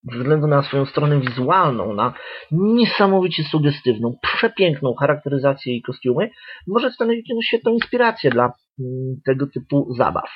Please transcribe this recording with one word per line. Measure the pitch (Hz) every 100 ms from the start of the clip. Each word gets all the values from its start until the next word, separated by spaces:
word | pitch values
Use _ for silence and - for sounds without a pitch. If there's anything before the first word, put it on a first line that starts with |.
| -
ze | 120
względu | 127 151 151
na | 143
swoją | 139 139 135
stronę | - 147 147
wizualną, | 127 120 127 185 165 117 95
na | 104 120 - - - -
niesamowicie | 156 202 233 226 - 202 190 180 160
sugestywną, | 151 156 147 143 127 110 117 120
przepiękną | - - 226 - 185 147 135
charakteryzację | 117 139 147 143 139 139 139 - 120
i |
kostiumy, | 127 131 127 123 220 _ - - -
może | 214 254
stanowić, | 247 226 233 233
no, | 233
świetną | 226 226 233
inspirację | 226 - 247 233 226 143
dla, | 117
mm, | 123 - _ - 127 127 131 127
tego | - 135 139
typu | 143 135 143 - 120
zabaw. | 120 - -